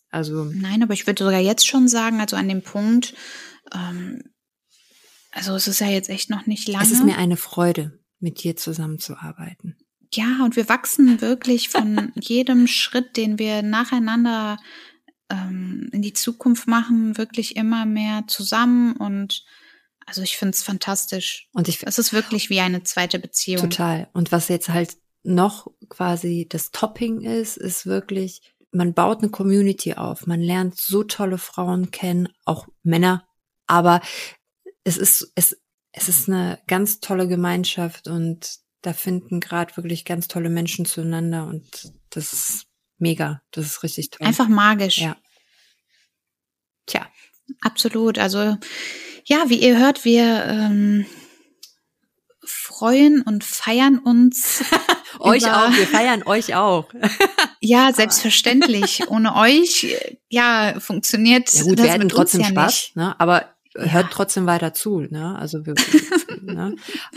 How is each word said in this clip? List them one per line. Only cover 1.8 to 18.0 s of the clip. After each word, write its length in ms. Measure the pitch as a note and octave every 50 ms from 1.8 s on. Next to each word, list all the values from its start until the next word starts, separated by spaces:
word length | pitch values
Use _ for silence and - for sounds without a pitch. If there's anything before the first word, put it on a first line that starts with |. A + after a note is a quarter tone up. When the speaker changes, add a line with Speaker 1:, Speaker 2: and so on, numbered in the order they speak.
| B3+ B3
Speaker 2:
sagen, 320 | A#3 A#3 A3+ A3+ A3+ A3
also 160 | G#3+ G#3+ G3+
an 120 | F#3+ G3 F#3+
dem 140 | F#3+ F#3
Punkt, 520 | F#3 - - G#3 G#3 A3 A#3 A#3+ B3 - - - - - - - - - - _ _ - -
ähm, 480 | F3+ F3+ F3+ F3 F3+ F3+ F#3 - - - _ _ _ _ _ _ _ _ _ _ _ _ _ _ _ _ _ _ _ _ _
also 240 | - - F#3 G3 F#3+
es 100 | F#3+ -
ist 140 | G3+ F#3+ -
ja 80 | G#3 G3+
jetzt 200 | G3 F#3+ F#3+ -
echt 220 | F#3+ F#3+ - -
noch 160 | G#3+ G3 -
nicht 220 | A3 G#3+ - - G#3+
lange. 160 | G3+ G3 G3+
Speaker 1:
Es 80 | A3
ist 100 | A#3 B3
mir 160 | B3+ G3+ F#3+ -
eine 180 | F3+ F3 F3
Freude, 640 | D#3+ - - - F3 F3 F3 E3+ E3+ D3 D3+ - _ _ _ _ _
mit 240 | F#3 E3+ D#3 - -
dir 100 | E3+ E3
zusammenzuarbeiten. 1200 | - - E3 D#3+ D#3+ D#3+ D#3 D#3 D#3 - - - - E3 D#3 D#3 - D#3+ E3+ F3+ _ - F3 - _ _ _ _ _ _ _ -
Speaker 2:
Ja, 240 | A3 A3 A#3+ B3+ C4 C4
und 100 | A#3 A#3
wir 140 | A#3+ A3 A3
wachsen 520 | A3 B3 - - - - C#4 B3+ A#3+ A3
wirklich 480 | A3+ A3+ B3+ B3 - B3 B3 A#3 - -
von 440 | - C#4 A3 G#3+ G#3+ G#3 G#3 A3+
Speaker 1:
<laughs> 20 | -
Speaker 2:
jedem 540 | - - - A#3 B3 B3+ B3+ B3+ B3 B3 A#3+
Schritt, 480 | - - - - - B3+ B3+ B3 _
den 240 | A#3 A3 G#3+ G#3+ G#3+
wir 220 | A3 G#3+ G#3+ G#3 G#3
nacheinander, 920 | G#3+ G#3+ A3 B3 - C4 B3 A3+ A3 A3+ A#3 A#3 A#3+ A3+ A3 G#3+ G#3+ G#3 G#3 _ - - - - - _ _ _ _ _ _ _ _
ähm, 600 | G3 F#3+ F#3+ F#3 F#3 F#3 F#3 F3+ F#3 - - -
in 100 | - G3+
die 100 | G3+ G#3
Zukunft 560 | G3+ - - A#3+ A#3 - - B3 A#3+ A#3 - -
machen, 500 | A3+ A#3 A#3 A#3 A#3+ A3+ A3+ A3 G#3+ -
wirklich 380 | A3 A3+ - - G#3+ - -
immer 280 | G#3+ A3 A3 A3+ A3+ A3
mehr 380 | A3 G#3+ G#3+